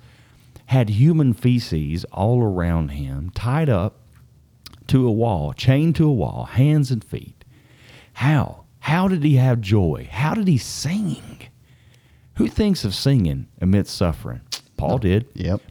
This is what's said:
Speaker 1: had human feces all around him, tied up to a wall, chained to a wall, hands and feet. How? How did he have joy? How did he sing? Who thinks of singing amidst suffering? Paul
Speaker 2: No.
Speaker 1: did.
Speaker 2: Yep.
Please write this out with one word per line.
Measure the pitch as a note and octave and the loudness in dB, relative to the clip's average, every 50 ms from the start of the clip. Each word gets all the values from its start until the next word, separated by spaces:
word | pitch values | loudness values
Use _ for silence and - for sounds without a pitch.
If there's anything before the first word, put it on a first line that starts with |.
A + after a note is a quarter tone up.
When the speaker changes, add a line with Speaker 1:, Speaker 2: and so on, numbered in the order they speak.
| - - _ _ _ _ _ _ _ _ _ - _ | -20 -20 _ _ _ _ _ _ _ _ _ -20 _
Speaker 1:
had | - B2+ C3 A#2+ G#2 | 0 0 2 2 2
human | G#2+ G#2 C3+ D#3+ E3+ D#3 C#3+ B2+ G#2+ | 2 2 4 4 4 4 2 2 0
feces | - - B2 B2 A#2+ A2+ - F2 D#2 D2+ C#2+ D#2+ E2+ - - - | 0 0 0 0 0 -2 -2 -4 -4 -4 -4 -6 -6 -8 -10 -6
all | - F#2+ A2 B2 B2 A#2 | -4 -2 0 2 2 0
around | G#2 F#2+ F2+ E2+ E2+ E2+ E2 D#2+ C#2+ | 0 0 -2 0 0 0 0 -2 -2
him, | C#2+ C#2+ C#2+ C2 C2+ C#2 D#2 F2 - | -4 -6 -8 -6 -8 -8 -8 -8 -8
tied | - - A#2 C3 D#3 D#3+ C#3+ | -6 -4 -2 -2 0 0 0
up | A2+ F2+ F2+ G#2+ - _ _ _ _ - - _ _ _ _ _ _ _ _ - - - - | 0 0 0 -2 -6 _ _ _ _ -20 -20 _ _ _ _ _ _ _ _ -20 -20 -20 -4
to | - C#3 C3 B2+ A#2+ | 0 2 2 4 2
a | G#2 | 2
wall, | A2 A#2 A#2 G2+ D#2+ D2 D2 - | 2 0 0 0 -2 -2 -4 -6
chained | - - - C3 C#3+ D#3 E3+ D#3+ | -2 2 2 4 4 4 2 2
to | - D#3 | 2 2
a | D3+ C#3+ | 2 2
wall, | G#2+ D#2 A1+ G1+ - B1 | 2 0 -2 -4 -8 -10
hands | - - G2 C3 D3+ D3+ D3+ C#3+ B2 | -4 0 2 4 4 4 2 2 0
and | B2+ G#2+ - | -2 -4 -6
feet. | - - - - - - _ - - - - _ _ - _ - - - - - _ _ | -8 -12 -12 -12 -14 -20 _ -20 -20 -20 -20 _ _ -20 _ -20 -20 -20 -20 -20 _ _
How? | - A#2 C#3+ D#3 C3 F#2 - - - - _ _ _ | -2 0 2 2 2 2 0 -4 -14 -20 _ _ _
How | - - D3+ F3 F#3 G3 | -4 -2 0 2 2 2
did | F#3+ E3 C#3 | 0 2 2
he | D#3 C#3+ | 4 4
have | B2+ B2+ C3 B2 A#2 | 4 4 4 2 0
joy? | G#2 F#2+ G#2+ G#2+ F#2 E2 C#2+ A#1+ B1+ C2 | 0 2 2 2 4 2 0 -2 -6 -10
How | D2+ F#2 C#3 D#3 - | -6 -4 -2 -2 0
did | A3+ G3+ F#3 | 0 2 2
he | D3+ A#2 | 2 2
sing? | - - - - - C#3+ F3+ G#3+ G#3+ E3 C#3+ - - - - - - - - _ _ _ - _ _ _ _ _ _ _ _ _ _ _ _ | 0 -4 -8 -8 -6 -4 -4 -2 -2 -4 -6 -6 -10 -16 -20 -20 -20 -20 -20 _ _ _ -20 _ _ _ _ _ _ _ _ _ _ _ _
Who | - - | -4 -4
thinks | - - - G#3+ G#3 F#3 - - | -2 0 0 0 0 0 0 -2
of | G#2 F#2 | -4 -6
singing | - - C3+ C#3 B2+ F#2 D#2 C#2 C2 - - _ - | -4 -2 0 2 2 2 0 -2 -4 -8 -12 _ -4
amidst | F2 F#2 G2 G2+ F2 - - | 0 2 2 2 2 -2 -4
suffering? | - G2 E2+ D2+ - - A#1+ A#1+ A#1+ - - - - - _ _ | -2 -2 -2 -2 -4 -8 -12 -12 -12 -12 -14 -14 -16 -16 _ _
Paul | - - D2 A2 | -6 -4 -2 -2
Speaker 2:
No. | C3 | 0
Speaker 1:
did. | A2 F2+ F#2 G#2+ A#2+ - _ | 2 2 2 2 0 -2 _
Speaker 2:
Yep. | F2+ F2 E2 F#2 - - - | -8 -4 -4 -4 -4 -6 -4